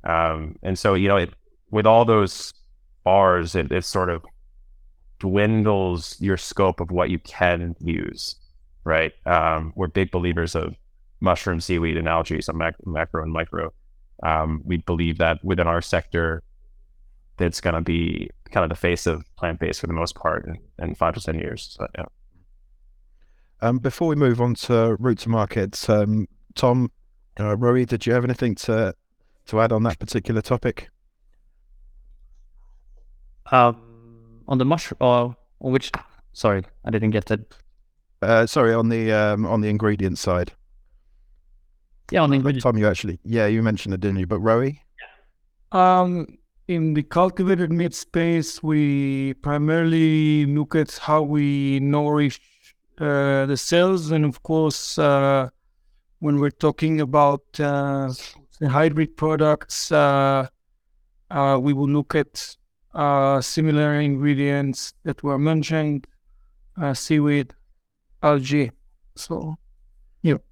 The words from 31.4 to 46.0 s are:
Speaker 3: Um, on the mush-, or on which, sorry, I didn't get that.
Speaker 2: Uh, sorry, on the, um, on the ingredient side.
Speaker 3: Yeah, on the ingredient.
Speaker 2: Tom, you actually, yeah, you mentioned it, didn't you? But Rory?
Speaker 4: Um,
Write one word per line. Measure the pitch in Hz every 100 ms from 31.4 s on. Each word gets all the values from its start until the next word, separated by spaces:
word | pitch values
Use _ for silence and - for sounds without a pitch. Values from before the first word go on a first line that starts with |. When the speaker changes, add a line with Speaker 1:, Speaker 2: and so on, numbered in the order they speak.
| _ _ _ - - - - - - - - - - - - - - - - - -
Speaker 3:
Um, | 131 120 117 - - - 117 113 113 -
on | 135
the | 127
mush-, | 165 - -
or | 127 123 120 123 _ _
on | 135
which, | 131 - - - - -
sorry, | - 110 98 92 - -
I |
didn't | 110 107
get | 107 -
that. | 107 110 - - _ _ _ _ _
Speaker 2:
Uh, | 98 113 117
sorry, | - 117 113
on | 113
the, | 113 110
um, | 107 107 104 110
on | 110
the | 107
ingredient | 104 107 104 95 85
side. | - 87 87 - _ - _ _ _ _ _ _ _ _ _ _ _ _ -
Speaker 3:
Yeah, | 185
on | 156
the | 139
ingredient. | 131 135
Speaker 2:
Tom, | 131 110
you | 107
actually, | 92 107 85 -
yeah, | 117 107
you | 113
mentioned | 113 104 107
it, | 95
didn't | 101 98
you? | 90
But | 101
Rory? | 107 113 135 143 _ _ - _ _ _ _ _ _
Speaker 4:
Um, | 190 185 185